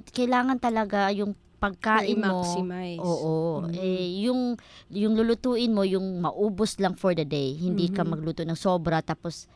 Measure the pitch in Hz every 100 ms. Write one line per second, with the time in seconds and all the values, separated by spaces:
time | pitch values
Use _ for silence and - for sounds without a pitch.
0 | 208 - 247 247 254 262 247 220 208 202
1 | 196 208 208 202 _ _ 202 185 220 214
2 | 202 214 208 185 175 175 180 180 180 170
3 | 180 165 160 160 165 151 170 170 185 185
4 | 180 185 233 254 247 233 - - - 190
5 | 214 220 226 233 254 233 240 214 196 185
6 | 190 180 165 - 208 190 214 - 190 -
7 | 190 170 147 147 135 147 180 180 175 196
8 | 165 160 156 160 165 165 196 180 165 160
9 | - 156 170 - -